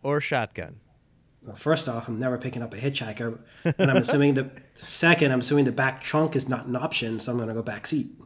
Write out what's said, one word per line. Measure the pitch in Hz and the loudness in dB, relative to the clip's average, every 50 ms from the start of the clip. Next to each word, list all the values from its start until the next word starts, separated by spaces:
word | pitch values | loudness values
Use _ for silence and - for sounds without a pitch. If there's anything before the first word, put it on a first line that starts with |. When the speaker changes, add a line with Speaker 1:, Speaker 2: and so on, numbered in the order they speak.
Speaker 1:
or | - 139 147 151 | -2 0 0 0
shotgun? | 139 - 147 127 110 - - - 82 - - - _ _ _ _ _ _ _ _ _ _ _ _ | 0 0 -2 -2 -2 -2 -6 -10 -10 -10 -14 -18 _ _ _ _ _ _ _ _ _ _ _ _
Speaker 2:
Well, | - 117 107 | -18 -16 -16
first | - - 151 160 156 - - | -4 0 2 2 2 2 -2
off, | 117 113 113 | -4 -6 -6
I'm | - 113 107 | -6 -6 -2
never | 123 127 127 120 | -2 -2 -2 -2
picking | - 131 - 123 | -4 -6 -6 -6
up | 117 117 - | -8 -8 -8
a | |
hitchhiker. | 101 120 139 139 - 127 110 107 - 117 117 113 - - - - - - | -4 -4 -4 -4 -4 -6 -6 -6 -6 -6 -6 -6 -8 -14 -20 -20 -6 -4
And | 170 151 - 190 139 | -2 2 2 4 4
I'm | 135 | 4
assuming | 185 - - 165 143 143 143 135 | 4 4 4 4 4 6 6 4
the, | 135 135 - - - | 2 0 -4 -8 -16
Speaker 1:
<laughs> | - _ _ | -20 _ _
Speaker 2:
second, | - - - - - - 165 170 165 156 139 | -14 -6 -2 0 4 6 6 6 6 6 4
I'm | 131 127 | 4 2
assuming | 120 - 147 143 139 | 2 2 4 4 4
the | 131 | 4
back | - - 131 131 131 - | 2 2 0 0 -2 -4
trunk | - - - 151 160 156 - | -6 -2 0 2 2 2 0
is | 135 127 131 | 0 0 0
not | 127 123 - | -2 -4 -4
an | 123 123 | -4 -4
option, | 123 139 160 - - 120 113 113 110 | -4 -4 -2 -2 -2 -2 -2 -2 -4
so | - 127 | -4 -2
I'm | 120 120 | -2 -2
gonna | 113 113 110 | -2 -2 -4
go | 113 | -4
back | 107 117 110 104 - | -6 -6 -8 -6 -4
seat. | - 156 147 - - - - - | -2 -2 -2 -2 -4 -10 -18 -20